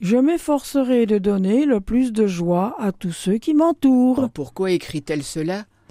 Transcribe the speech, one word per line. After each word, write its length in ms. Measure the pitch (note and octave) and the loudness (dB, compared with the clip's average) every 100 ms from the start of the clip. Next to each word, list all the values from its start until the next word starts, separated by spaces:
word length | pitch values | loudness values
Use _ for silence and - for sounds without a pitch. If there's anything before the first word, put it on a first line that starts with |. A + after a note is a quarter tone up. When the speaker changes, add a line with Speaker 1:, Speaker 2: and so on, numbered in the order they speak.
Speaker 1:
Je 160 | F3+ A#3+ | 0 2
m'efforcerai 880 | C4+ E4+ - D4 - C#4 B3+ B3 A3+ | 2 0 0 -2 -2 -2 2 2 2
de 140 | G#3 | 0
donner 440 | F#3+ G3+ F#3+ A3+ | 0 0 2 2
le 160 | D4 A3+ | 2 0
plus 320 | F#3+ A3+ B3+ | 0 0 0
de 160 | A3 G#3+ | 0 0
joie 480 | F3 E3+ F3 G3 D#4 | 0 0 0 -2 -4
à 120 | G#3 | -6
tous 220 | - F3+ | -4 -6
ceux 240 | E3 - G#3+ | -6 -2 -2
qui 160 | C4+ | 0
m'entourent. » 680 | D4+ E4 E4+ C#4 B3+ B3+ B3+ B3+ | 2 2 2 2 4 4 2 -2
Speaker 2:
Oh, 40 | |
pourquoi 380 | - C#3 - F#3+ | -4 -10 -4 0
écrit-elle 520 | F3+ - D#3 C#3+ D3+ | -2 -2 -8 -6 -6
cela ? 400 | C#3 - D#3 F#3+ G#3+ _ _ | -6 -6 -6 -6 -10 _ _